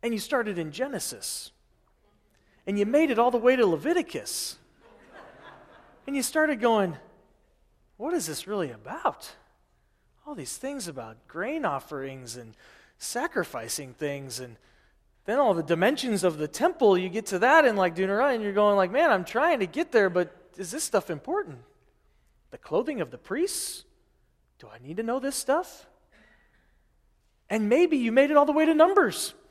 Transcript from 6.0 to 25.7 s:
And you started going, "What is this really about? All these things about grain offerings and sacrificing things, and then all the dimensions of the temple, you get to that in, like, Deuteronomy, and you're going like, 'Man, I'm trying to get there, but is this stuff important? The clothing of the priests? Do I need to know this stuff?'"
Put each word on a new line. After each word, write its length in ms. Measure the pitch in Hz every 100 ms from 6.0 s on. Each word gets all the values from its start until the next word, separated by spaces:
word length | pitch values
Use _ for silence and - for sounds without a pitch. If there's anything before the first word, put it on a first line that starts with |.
| -
And 80 | 277
you 80 |
started 380 | 254 311 311 262
going, 360 | 233 226 190 151 - _ _ _ _ _ _ _ _ _
"What 160 | 247
is 140 | 339 160
this 200 | 147 -
really 240 | 208 156
about? 580 | 113 117 - - - - - _ _ _ _ _ _ _ _ -
All 100 | 269
these 200 | 135 -
things 320 | 262 285 180
about 400 | 131 110 117 _
grain 380 | 160 208 320 226
offerings 720 | 139 - 147 135 135 123 123
and 180 | 113 107 - - _ _
sacrificing 960 | - 233 311 247 170 123 113 - 135
things, 460 | 123 147 139 135 120
and 160 | 123 113 _ _ _ _ _ _ -
then 120 | 247
all 160 | 262
the 80 | 175
dimensions 600 | 156 170 196 294 262 202
of 160 | 180 156
the 80 | 151
temple, 500 | - 311 339 220 185
you 100 | 185
get 200 | 185 214
to 100 | 185
that 240 | 233 320
in, 120 | 285 208
like, 180 | 185
Deuteronomy, 400 | 165 190 202 277
and 100 | 240
you're 80 | 208
going 240 | 196 208 202
like, 160 | 185
'Man, 200 | 233 330
I'm 120 | 202
trying 360 | 175 226 311 294
to 80 | 185
get 240 | 240 320
there, 180 | 240 196
but 260 | 175 180 - _ -
is 140 | 180
this 120 | 262
stuff 280 | - 202 -
important? 480 | 156 - 370 190 131 - _ _ _ _ _ _ _ _
The 80 | -
clothing 420 | - 160 269 269
of 120 | 156
the 80 | -
priests? 680 | - 226 370 - - - - _ _ _ _ _ _ _
Do 100 | 107
I 120 | 110
need 180 | 123 175
to 60 |
know 160 | 226 254
this 160 | 262 269
stuff?'" 500 | - 294 359